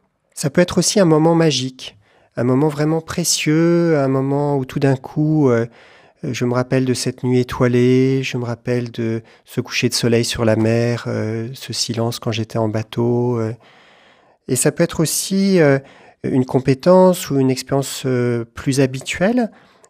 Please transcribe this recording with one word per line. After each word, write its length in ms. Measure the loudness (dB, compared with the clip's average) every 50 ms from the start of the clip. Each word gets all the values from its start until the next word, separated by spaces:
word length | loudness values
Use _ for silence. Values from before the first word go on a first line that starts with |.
| _ _ _ _ _ _ -14
Ça 160 | -6 -6 -2
peut 120 | 2 0
être 180 | 0 2 2 -2
aussi 200 | 0 0 2 4
un 60 | 4
moment 300 | 4 4 4 4 4 4
magique, 640 | 4 4 2 2 0 -4 -6 -8 -12 -18 -18 -18 _ _ _ _ _ _ _ -6 -4
un 60 | 0
moment 260 | 2 2 2 2 0
vraiment 320 | 0 -2 -2 0 0 -2
précieux, 1000 | -4 -6 -6 -4 -2 -2 -2 -2 0 0 0 2 2 2 2 2 2 2 2 2
un 80 | 2 0
moment 500 | 0 0 0 0 -2 -2 0 0 -2 -2
où 80 | -4
tout 140 | -4 -4 0
d'un 160 | 2 2 0
coup, 540 | 0 -4 -8 -4 -2 0 2 2 4 4 4
euh, 160 | 4 2 0 -2 _ -18 -20 -20 -20 -20 _ _ _ -12 -10
je 220 | -8 -6 -4 -2
me 80 | 0 0
rappelle 320 | 0 0 0 0 0 0
de 80 | 0 -2
cette 300 | -2 -4 -6 -6 -4 -2
nuit 160 | 0 2 2
étoilée, 840 | 0 0 0 0 0 2 4 4 4 4 4 4 4 2 0 -2 -2
je 140 | -4 -6 -6
me 80 | -6
rappelle 460 | -6 -8 -8 -4 -4 -4 -4 -4 -6
de 320 | -6 -6 -4 -4 -4 -4 -8 -12 -20 _ _
ce 160 | -12 -8 -8
coucher 280 | -8 -6 -4 -2 -2 -2
de 60 | -2
soleil 300 | 0 0 2 2 2 0
sur 200 | 0 -2 -2 0
la 100 | 2 2
mer, 500 | 2 2 2 2 0 0 0 -2 -4 -6 -6
euh, 420 | -6 -4 -4 -4 -6 -6 -8 -10 -12
ce 200 | -14 -14 -12 -8
silence 460 | -6 -6 -6 -4 -4 -4 -4 -4 -6
quand 120 | -6 -6
j'étais 280 | -4 -4 -6 -4 -2 -2
en 100 | -2 -2
bateau, 720 | -2 -4 -6 -6 -4 -2 0 0 0 0 0 -2 -2 -2
euh. 140 | -4 -4 -6 -10 _ -20 _ -20 _ _ _ _ _ _ _ _ _ _ _ _ _ -4
Et 80 | -2
ça 160 | 0 0 0
peut 120 | 0 0 -2
être 180 | -2 0 -2
aussi, 580 | -2 -2 -2 -4 -4 -2 -2 0 2 2 4 4
euh, 180 | 4 4 4 2 0 -6 -20 -20 -20 -20 _ _ -6
une 220 | -2 0 0 0
compétence 840 | 2 0 -2 2 0 0 2 4 4 6 6 6 6 4 0 -4 -4
ou 80 | 0 0
une 140 | 2 0
expérience, 520 | 0 -2 -4 -4 -2 -2 -2 -4 -8 -8 -4 -2
euh, 360 | -2 0 0 0 -2 -4 -6
plus 380 | -8 -12 -8 -4 -2 0 2
habituelle, 720 | 0 0 0 -6 -10 -8 -4 -2 0 0 2 0 -2 -2 -6 -14 _ _ _ _ _